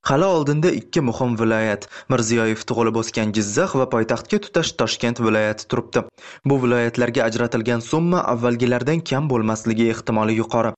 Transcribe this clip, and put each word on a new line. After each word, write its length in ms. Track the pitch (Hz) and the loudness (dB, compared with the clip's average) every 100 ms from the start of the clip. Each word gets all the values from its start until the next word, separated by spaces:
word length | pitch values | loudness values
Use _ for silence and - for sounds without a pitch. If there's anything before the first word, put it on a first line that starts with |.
| - | 0
Hali 180 | 139 190 175 | 2 2 2
oldinda 320 | 143 147 175 117 | 2 2 2 0
ikki 220 | - - 131 | -2 -2 0
muhim 240 | 117 127 113 | -2 -2 0
viloyat, 480 | 113 110 110 101 - - - | 2 2 0 -2 -6 -20 -2
Mirziyoyev 500 | 127 110 117 110 110 - | 0 2 2 2 -2 -4
tug'ilib 320 | 117 113 113 | 0 0 0
o'sgan 320 | 110 - 110 107 | -4 -2 -2 0
Jizzax 360 | 101 107 185 135 | 0 0 0 0
va 100 | 131 117 | 0 0
poytaxtga 420 | 110 117 - 208 - | 0 -2 -2 -4 0
tutash 300 | - 156 - | -2 -2 -2
Toshkent 380 | 113 - 120 120 113 | -2 0 -4 0 2
viloyati 380 | 107 107 107 - | 2 0 -2 -4
turibdi. 340 | 131 113 123 - _ - - 139 | -4 -2 -4 -4 _ -20 -6 0
Bu 100 | 139 | 2
viloyatlarga 580 | 123 120 117 123 120 120 113 | 2 2 0 0 0 2 0
ajratilgan 520 | 113 120 117 110 120 117 | 0 -2 0 0 -2 0
summa 300 | 156 170 180 - | 0 2 0 0
avvalgilardan 680 | 120 120 120 123 123 127 165 165 | 0 0 0 0 0 0 -2 0
kam 200 | 135 151 | -2 0
bo'lmasligi 580 | 123 110 110 113 110 117 | 0 0 -2 -2 2 2
ehtimoli 420 | 110 - 110 107 110 | 0 -2 0 2 0
yuqori. 300 | 113 120 113 | 0 0 0